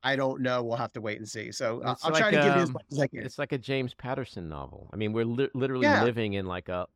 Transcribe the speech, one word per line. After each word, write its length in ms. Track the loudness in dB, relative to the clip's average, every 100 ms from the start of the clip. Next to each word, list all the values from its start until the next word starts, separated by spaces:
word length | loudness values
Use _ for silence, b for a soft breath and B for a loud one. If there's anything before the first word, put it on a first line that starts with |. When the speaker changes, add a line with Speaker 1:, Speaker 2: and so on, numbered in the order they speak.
Speaker 1:
"I 120 | 0 2
don't 260 | 0 0
know. 220 | 0 0
We'll 140 | 0 -2
have 140 | -4
to 80 | -6
wait 180 | -6 -6
and 100 | -8
see." 220 | -10 -8
So, 300 | -4 -4 -2
uh, 100 | -4
Speaker 2:
It's 100 | -2
Speaker 1:
I'll 80 | 2
try 200 | 4 4
Speaker 2:
like, 0 |
Speaker 1:
to 100 | 6
give 140 | 6 4
you 60 |
as 60 | 2
Speaker 2:
um, 40 |
Speaker 1:
much 120 | -2 -6
as 80 | -2
I 80 | -2
can. 120 | -2
Speaker 2:
it's 180 | -10 -6
like 140 | -4
a 60 | -4
James 360 | -2 -2 -2
Patterson 560 | -6 -6 -6 -6 -8 -8
novel. 400 | -8 -10 -14 -12
I 60 | -4
mean, 160 | -2
we're 120 | 0 0
li-, 240 | 2 0
literally 320 | 0 0 4 4
Speaker 1:
Yeah. 180 | 6
Speaker 2:
living 300 | 4 2 0
in, 140 | -2 -4
like, 220 | -6 -4
a 180 | -6 -6